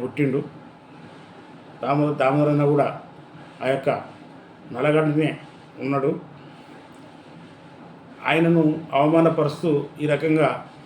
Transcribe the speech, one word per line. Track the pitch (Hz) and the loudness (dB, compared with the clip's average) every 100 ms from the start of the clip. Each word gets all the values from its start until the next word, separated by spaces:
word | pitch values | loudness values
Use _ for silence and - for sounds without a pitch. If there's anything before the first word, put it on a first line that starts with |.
పుట్టిండు. | 123 - 139 135 - - - - - - - - - - - - - - | -8 -2 -2 -2 -6 -16 -20 -20 -20 -20 -20 -20 -20 -20 -20 -20 -20 -10
దామోదర, | 131 143 147 143 | -2 0 0 2
దామోదరన్న | 131 147 147 147 143 | 2 4 2 4 2
కూడా | 143 123 - - - - - - - | 2 0 -2 -16 -20 -20 -20 -20 -8
ఆ | 127 | -4
యొక్క | 135 143 101 - - - - - - - | -2 -2 -4 -8 -20 -20 -20 -20 -20 -14
నల్లగడ్డనే | 120 147 151 156 151 151 - - - - - | -2 2 2 2 2 0 -4 -14 -20 -20 -10
ఉన్నాడు. | 127 139 135 - - - - - - - - - - - - - - - - - - - - - 127 | -4 -2 -2 -4 -10 -20 -20 -20 -20 -20 -20 -20 -20 -20 -20 -20 -20 -20 -20 -20 -20 -20 -20 -10 -2
ఆయనను | 156 170 170 151 156 - 135 | 2 4 4 2 0 -2 0
అవమానపరుస్తూ | 151 165 165 160 147 - 175 143 - - | 4 4 4 2 -2 -2 -2 -2 -2 -6
ఈ | 147 | -4
రకంగా | 143 156 156 139 - - - | -2 0 2 0 -2 -12 -20